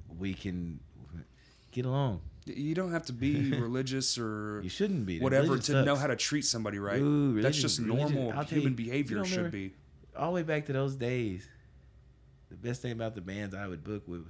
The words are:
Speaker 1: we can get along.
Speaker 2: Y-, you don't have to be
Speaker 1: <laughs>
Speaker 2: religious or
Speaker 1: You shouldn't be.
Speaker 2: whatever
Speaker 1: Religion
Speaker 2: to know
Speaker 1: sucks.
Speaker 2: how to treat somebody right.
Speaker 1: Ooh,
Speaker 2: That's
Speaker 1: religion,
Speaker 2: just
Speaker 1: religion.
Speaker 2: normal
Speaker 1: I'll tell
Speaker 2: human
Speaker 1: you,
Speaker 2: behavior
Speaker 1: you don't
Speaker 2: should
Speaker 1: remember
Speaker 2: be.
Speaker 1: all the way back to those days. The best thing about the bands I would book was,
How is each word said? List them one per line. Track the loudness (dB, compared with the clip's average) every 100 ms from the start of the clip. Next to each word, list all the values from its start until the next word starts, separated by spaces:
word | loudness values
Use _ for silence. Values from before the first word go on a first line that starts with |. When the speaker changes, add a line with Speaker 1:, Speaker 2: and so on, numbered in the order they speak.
| -14 -6
Speaker 1:
we | -4
can | -4 -4 -4 -4 -8 -14 -20 -16 -16 -16 -20 -20 -20 -10
get | -4 0
along. | 2 0 -2 -6 -14 -10
Speaker 2:
Y-, | -6
you | -2
don't | -2 0
have | -2 -4
to |
be | -2 2 2 2
Speaker 1:
<laughs> | 2
Speaker 2:
religious | 0 0 -2 0 0 0
or | -2 -2 -4 -4
Speaker 1:
You | -4
shouldn't | 0 0 2 0
be. | 2
Speaker 2:
whatever | 4 6 6
Speaker 1:
Religion | 4 4 4
Speaker 2:
to |
know | 6
Speaker 1:
sucks. | 4
Speaker 2:
how | 2
to | 0
treat | 0 0 2
somebody | 0 0 -2
right. | 0 2
Speaker 1:
Ooh, | 4 4 4
Speaker 2:
That's | 4 4 4
Speaker 1:
religion, |
Speaker 2:
just | 2 2
Speaker 1:
religion. | 2 2 2
Speaker 2:
normal | 2 0 -2
Speaker 1:
I'll | 0
tell | 2
Speaker 2:
human | 2
Speaker 1:
you, | 2
Speaker 2:
behavior | 0 -2 0
Speaker 1:
you | 0
don't | 0
Speaker 2:
should | 0
Speaker 1:
remember | -2 -4
Speaker 2:
be. | -6 -10 -20 -20 -14 -4
Speaker 1:
all | -2
the | 0
way |
back | 0 0 0
to |
those | 0 0 0
days. | 0 0 0 -4 -8 -20 -20 -20 -20 -20 -20 -20 -20 -20 -20
The | -10
best | -6 -6
thing | -4
about | -4 -4
the | -6
bands | -6 -6 -6
I | -6 -6
would | -8
book | -6 -8 -6
was, | -10